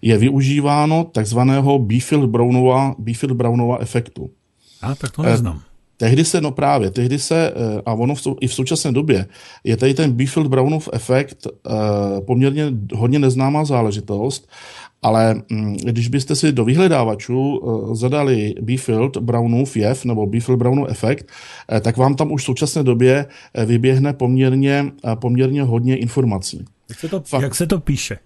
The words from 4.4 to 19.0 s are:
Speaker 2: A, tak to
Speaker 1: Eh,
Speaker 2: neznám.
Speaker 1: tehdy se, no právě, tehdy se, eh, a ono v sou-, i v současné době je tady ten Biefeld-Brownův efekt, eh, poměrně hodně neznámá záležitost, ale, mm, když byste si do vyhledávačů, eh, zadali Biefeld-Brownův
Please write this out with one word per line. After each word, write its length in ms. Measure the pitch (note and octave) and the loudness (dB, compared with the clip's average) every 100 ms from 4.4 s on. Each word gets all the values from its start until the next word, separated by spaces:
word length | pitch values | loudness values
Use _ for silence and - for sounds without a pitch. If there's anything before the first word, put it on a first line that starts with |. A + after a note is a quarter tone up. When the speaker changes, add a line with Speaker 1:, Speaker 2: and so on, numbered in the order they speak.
| _ _ _ _ | _ _ _ _
Speaker 2:
A, 120 | B2+ | -8
tak 160 | C#3 - | -8 -8
to 120 | - | -4
Speaker 1:
Eh, 80 | D3+ | 0
Speaker 2:
neznám. 300 | A#2 A#2 D2+ - - _ _ | 2 0 -6 -14 -20 _ _
Speaker 1:
tehdy 280 | A2+ C3 | 2 4
se, 160 | D#3+ F#3 | 4 0
no 100 | D3+ | -2
právě, 400 | C3 C#3+ C#3+ G2 | 0 2 2 0
tehdy 280 | G2 B2 C#3 | 0 -2 -2
se, 340 | - E3 E3 - | 0 0 0 -2
eh, 260 | A2+ G#2+ - | -4 -4 -4
a 60 | |
ono 200 | A2 B2 | -2 -2
v 60 | C#3+ | -2
sou-, 140 | - - | -6 -4
i 60 | B2+ | -4
v 60 | |
současné 380 | - C3 D#3+ D#3+ | -2 -2 -2 0
době 340 | B2+ D#3 G#2 F#2+ - - - | 0 2 0 0 -12 -20 -10
je 120 | - A2 | -4 2
tady 180 | B2 | 2
ten 180 | C3+ D#3 A#2+ | 2 0 0
Biefeld-Brownův 720 | C3+ E3 D3 C3 C3 D#3 - | 0 0 0 2 2 -2 -4
efekt, 540 | A#2 - C3 C#3 - - | -8 0 -2 -2 -10 -14
eh, 760 | - - A2 G#2+ G2+ G2+ G2 | -14 -6 -2 0 0 -2 -4
poměrně 460 | G2+ B2 C3+ D3 D3+ A#2+ G2 | -2 0 2 0 -4 -4 -6
hodně 240 | G#2+ A#2 C#3+ | -2 0 2
neznámá 460 | C3+ B2 C3+ D3 | 2 2 0 0
záležitost, 840 | D3+ C3 A2 G#2 G2 G2+ A#2+ C3+ _ - - - - _ | 0 0 0 -2 -6 -4 -4 -6 _ -20 -20 -20 -20 _
ale, 400 | A#2 A2 A2+ A2 A2 | 2 4 4 2 -4
mm, 260 | A2 G#2+ G2+ | -4 -4 -4
když 320 | A#2 A#2 A#2 | -2 -2 0
byste 280 | C#3 C3 D3 | -2 -2 0
si 160 | D#3 | 0
do 120 | B2+ | 2
vyhledávačů, 960 | A2+ C#3+ F#3 D3 A2+ G#2 - B2+ C#3 C#3 | 2 4 4 2 0 -2 -4 -2 -2 -2
eh, 340 | B2 A2+ G#2+ A2+ | -4 -4 -4 -2
zadali 580 | B2 D3 C#3+ A#2+ G#2 - | 0 0 2 0 0 -4
Biefeld-Brownův 1160 | A2 C3 - A2 | -4 -4 0 0